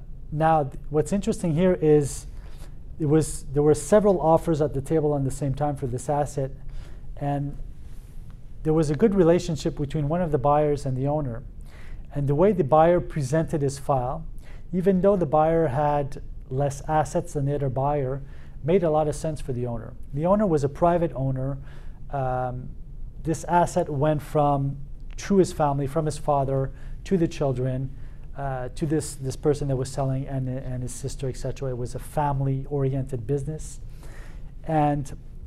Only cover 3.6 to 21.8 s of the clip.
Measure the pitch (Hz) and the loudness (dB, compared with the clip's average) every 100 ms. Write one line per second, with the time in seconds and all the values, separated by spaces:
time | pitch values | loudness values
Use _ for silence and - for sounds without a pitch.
3.6 | 147 147 - 208 208 180 151 160 170 156 | 4 4 6 4 6 4 6 4 4 0
4.6 | 151 135 135 160 151 147 135 - 147 131 | 2 0 0 2 2 2 0 -2 -2 0
5.6 | 147 135 135 123 - 147 147 - 135 - | -2 -2 -4 -4 -2 0 0 -2 -6 -6
6.6 | - - - - - - 143 143 143 - | -10 -10 -10 -10 -10 -6 -2 -2 -2 -6
7.6 | - - - - - - - - - - | -10 -10 -12 -12 -12 -14 -14 -14 -14 -6
8.6 | 156 156 156 147 226 202 165 180 175 160 | 0 2 2 4 4 6 6 6 2 -2
9.6 | 165 143 143 160 143 170 175 147 143 147 | -2 -4 -4 -2 0 0 0 2 4 4
10.6 | 151 147 139 127 139 151 139 113 - - | 4 0 -2 -2 0 0 -2 -6 -10 -14
11.6 | - - - - - 147 143 143 190 190 | -14 -12 -12 -10 -8 -2 0 4 4 4
12.6 | 139 156 160 175 175 - 131 156 160 165 | 4 6 8 6 2 -2 0 0 0 0
13.6 | 143 135 - 139 123 151 160 - - - | 0 -2 0 0 0 -4 -8 -10 -10 -12
14.6 | - 180 185 190 196 202 165 151 156 165 | -6 0 4 6 6 4 4 4 6 4
15.6 | 160 127 147 147 139 - - - - 135 | 2 2 2 2 0 -6 -10 -12 -8 -2
16.6 | 143 139 - 156 143 175 170 151 139 143 | -2 -2 -2 0 2 0 -2 -2 -2 0
17.6 | 139 123 139 147 127 135 - - - - | -2 0 0 0 -2 -4 -8 -12 -12 -8
18.6 | 143 190 170 151 156 143 165 151 - 120 | 2 2 4 2 2 0 -4 -6 -4 -4
19.6 | 123 120 113 - - 139 165 208 214 156 | -4 -6 -8 -12 -8 -2 2 4 4 2
20.6 | 135 135 170 175 165 127 135 131 131 139 | 2 2 4 4 0 -2 -2 -2 -4 -6
21.6 | - - | -8 -12